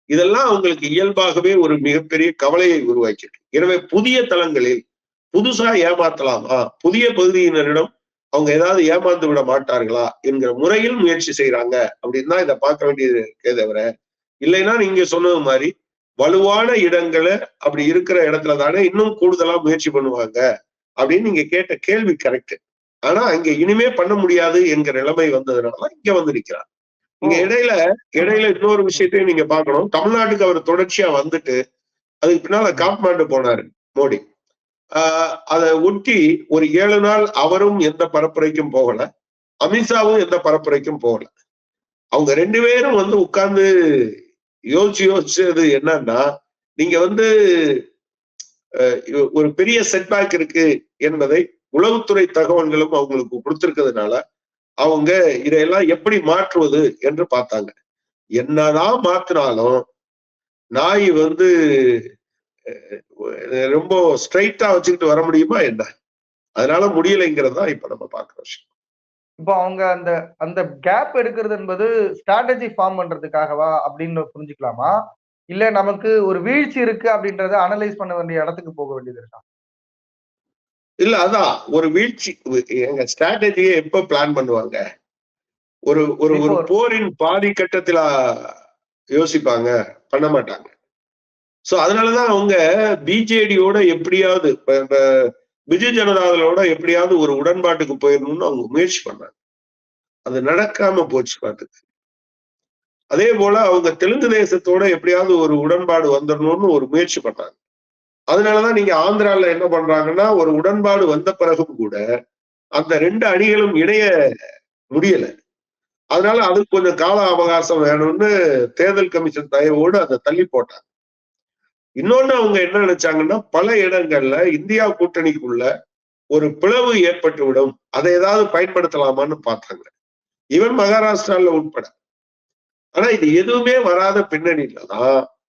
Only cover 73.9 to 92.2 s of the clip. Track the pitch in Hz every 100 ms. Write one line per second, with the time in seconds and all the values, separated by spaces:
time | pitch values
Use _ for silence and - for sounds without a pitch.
73.9 | 147 165 165 151 147 147 143 127 117 147
74.9 | 208 - _ _ _ - 185 220 202 196
75.9 | 202 220 220 196 180 196 285 285 262 240
76.9 | 220 226 214 196 190 190 202 180 208 208
77.9 | 202 185 175 170 165 160 170 170 160 139
78.9 | 135 123 123 113 131 _ _ _ _ _
79.9 | _ _ _ _ _ _ _ _ _ _
80.9 | - 196 208 185 214 160 - - 156 160
81.9 | 170 240 - - - 131 127 123 123 127
82.9 | 139 120 - 165 220 208 180 185 170 156
83.9 | 190 190 147 147 143 127 117 113 107 98
84.9 | - _ _ _ _ _ _ _ _ 143
85.9 | 156 151 - 156 147 151 180 160 202 240
86.9 | 220 196 151 160 190 202 196 185 185 180
87.9 | 165 151 135 127 117 - - _ _ _
88.9 | _ - 143 160 160 135 117 120 117 101
89.9 | - _ 139 151 139 110 95 - _ _
90.9 | _ _ _ _ _ _ _ - 180 165
91.9 | 214 226 240